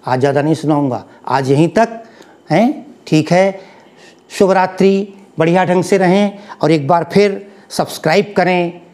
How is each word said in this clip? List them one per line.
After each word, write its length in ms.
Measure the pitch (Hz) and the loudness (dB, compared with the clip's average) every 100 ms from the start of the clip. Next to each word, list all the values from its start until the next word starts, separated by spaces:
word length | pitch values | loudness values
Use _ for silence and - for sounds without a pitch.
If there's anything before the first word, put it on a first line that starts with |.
| - | -2
आज 120 | 127 | 0
ज़्यादा 240 | 139 139 | 2 0
नहीं 120 | 147 | 0
सुनाऊँगा, 500 | 151 147 147 143 113 - - - | -2 0 -2 -2 -6 -10 -16 -4
आज 220 | 131 131 | -4 0
यहीं 180 | 139 165 | 2 2
तक, 360 | 214 226 226 - - - - _ | 2 -2 -4 -18 -20 -20 -20 _
हैं? 360 | 160 240 302 - - - | 0 0 -2 -12 -20 -2
ठीक 260 | 160 151 | -2 2
है, 280 | 175 190 190 - - - _ - _ _ | 0 0 -4 -18 -20 -20 _ -20 _ _
शुभ 200 | - 190 | 0 2
रात्रि, 640 | 190 185 190 196 196 202 - - - | 2 0 2 2 2 -4 -14 -18 -2
बढ़िया 260 | 160 180 | 0 2
ढंग 200 | 180 180 | 2 0
से 140 | 180 196 | 2 2
रहें 400 | 185 190 202 196 - - | 2 2 0 -4 -20 -4
और 80 | 156 | 0
एक 180 | 160 139 | 0 2
बार 220 | 170 160 | 0 2
फिर 360 | 196 202 196 - - - | 2 2 -2 -14 -20 -12
सब्सक्राइब 640 | - 156 - 160 180 208 - | -6 -6 -4 0 0 0 -2
करें 440 | 180 180 170 170 - | 0 0 -2 -6 -20